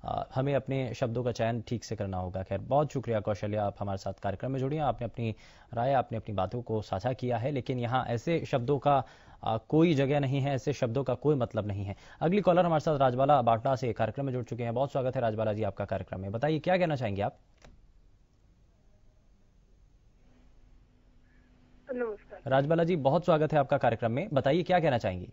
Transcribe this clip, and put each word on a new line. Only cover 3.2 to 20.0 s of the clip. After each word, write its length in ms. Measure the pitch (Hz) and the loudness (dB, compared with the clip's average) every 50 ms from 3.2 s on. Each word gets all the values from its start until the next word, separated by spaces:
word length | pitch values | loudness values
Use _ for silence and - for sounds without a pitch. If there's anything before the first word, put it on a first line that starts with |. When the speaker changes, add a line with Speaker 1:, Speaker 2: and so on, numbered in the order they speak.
| 101 110 107 - - 104 104 104 104 | 0 -2 -4 -2 -2 -4 -2 -2 -2
Speaker 1:
आप 100 | 101 98 - | -2 -4 -4
हमारे 180 | 101 101 98 | -6 -6 -6
साथ 160 | 95 - 98 95 | -6 -6 -8 -10
कार्यक्रम 380 | - - 101 98 92 - 127 | -4 -6 -6 -4 -4 -6 -4
में 80 | 135 135 | -4 -2
जुड़ी 180 | 131 135 147 | -2 -2 -2
हैं, 60 | 160 151 | -2 -2
आपने 220 | 131 135 - 123 | -2 -2 -2 -6
अपनी 300 | 110 - - 117 113 110 - - - - - - _ - | -8 -6 -4 -4 -4 -4 -6 -12 -20 -20 -20 -20 _ -4
राय, 200 | 113 120 135 139 | -2 0 2 2
आपने 240 | 127 117 - 117 | 2 2 0 -4
अपनी 180 | 110 - - 104 | -8 -6 -4 -2
बातों 260 | 95 92 95 - 123 | -2 -2 -2 -2 -8
को 200 | 117 - 113 107 | -4 -2 -4 -4
साझा 320 | 104 - - 95 - 127 - | -2 -2 -4 -2 -2 -2 -2
किया 240 | - - 123 120 | -2 -2 -2 -2
है, 140 | 110 113 139 | -2 -2 -2
लेकिन 280 | 147 131 117 - 131 123 | -2 -2 -4 -2 -4 -2
यहाँ 260 | 120 117 123 131 123 | -2 0 -2 -2 0
ऐसे 400 | - 120 113 - 165 170 160 - | 0 -4 -4 -2 -2 -2 -2 -2
शब्दों 340 | - - 131 120 123 143 131 | -2 -2 -2 0 0 -2 2
का, 240 | - 143 143 135 127 - - - - - - - - | 4 4 4 4 2 -2 -14 -20 -20 -20 -20 -8 -4
आ, 140 | 110 110 | -2 -2
कोई 360 | 110 - _ 151 156 165 180 156 | -2 -2 _ 4 6 6 6 6
जगह 260 | 131 139 131 147 143 | 4 4 2 2 2
नहीं 220 | 139 127 135 139 | 2 2 0 0
है, 140 | 131 143 139 | 0 0 -2
ऐसे 180 | 127 - 151 143 | -2 -2 -4 0
शब्दों 300 | - - 117 113 139 135 | 0 0 0 0 0 0
का 100 | 131 123 | 0 -2
कोई 220 | - - 147 156 | 0 2 2 2
मतलब 320 | 135 117 - - 113 101 | 2 0 0 0 -2 -2
नहीं 180 | 104 98 101 98 | -2 -4 -4 -4
है। 100 | 98 98 - - - - - | -6 -8 -10 -12 -20 -6 -2
अगली 200 | 143 160 185 208 | 0 2 2 4
कॉलर 240 | 175 185 175 175 175 | 4 6 6 6 6
हमारे 140 | 175 160 151 | 4 2 2
साथ 200 | - 165 156 135 | 2 2 2 4
राजबाला 420 | 135 127 120 123 135 139 147 139 | 4 4 4 4 4 6 6 6
बाटला 340 | 117 117 113 110 113 139 135 | 6 4 2 4 2 0 0
से 180 | 120 131 120 107 | 0 0 -2 0
कार्यक्रम 320 | - 113 110 - - 139 | 0 -2 -2 -2 -4 -6
में 80 | 135 123 | -4 -4
जुड़ 100 | 127 123 | -6 -6
चुके 200 | - 127 117 120 | -6 -6 -6 -4
हैं। 100 | 117 113 | -4 0
बहुत 180 | 123 139 139 | 0 -2 0
स्वागत 240 | - 143 123 127 123 | 0 -2 -2 0 -2
है 60 | 135 | 0
राजबाला 320 | 120 113 110 110 110 110 104 | 0 0 0 0 0 0 0
जी 100 | 107 107 | 0 -2
आपका 220 | 98 - - 101 | -4 -2 -4 -6
कार्यक्रम 340 | - 98 92 92 - - 90 | -4 -4 -6 -6 -6 -8 -8
में, 120 | 95 101 | -8 -6
बताइए 280 | 101 113 143 151 160 147 | -4 -2 0 0 0 0
क्या 180 | - 175 180 | 0 0 2
कहना 180 | 185 180 160 151 | 2 2 0 0
चाहेंगे 260 | 123 127 104 98 95 | -2 -2 -4 -2 -2
आप? 160 | 101 131 - - _ _ _ _ - - - - - - _ - _ - - _ _ _ _ _ _ _ _ _ _ _ _ _ _ _ _ _ _ - _ _ _ _ _ _ _ _ _ - _ _ - _ - _ _ _ | -2 -4 -4 -8 _ _ _ _ -20 -20 -20 -20 -20 -20 _ -20 _ -20 -20 _ _ _ _ _ _ _ _ _ _ _ _ _ _ _ _ _ _ -20 _ _ _ _ _ _ _ _ _ -20 _ _ -20 _ -20 _ _ _